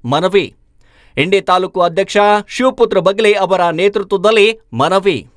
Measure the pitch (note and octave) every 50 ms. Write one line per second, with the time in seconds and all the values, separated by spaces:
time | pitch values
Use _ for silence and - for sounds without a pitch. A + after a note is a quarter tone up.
0 | - B2 C3+ D3+ F3 F#3 F#3 G3+ D3+ G2 _ _ _ _ _ _ _ _ _ _
1 | _ _ _ B2+ D3 F#3 G3 G3 F#3 - F3+ F3+ F#3 F3+ - F#3 F3 F3 E3 F#3
2 | G3 - - G#3 G#3 G#3 G#3 G#3 G3+ - - - B3 C4 - - A#3 G#3+ - F#3+
3 | E3 F#3 G3 G3+ A3 G#3 G#3 G3 F#3+ F3 F#3+ F3+ F3 F3 D#3+ D#3+ F#3 G3+ G3+ G#3+
4 | G3 - G3+ F#3+ F3 G#3+ A3+ A3 G3+ A3 A3 - _ _ - A#2 C#3+ E3 F#3 G3
5 | F#3 G3+ D#3+ A2 - _ _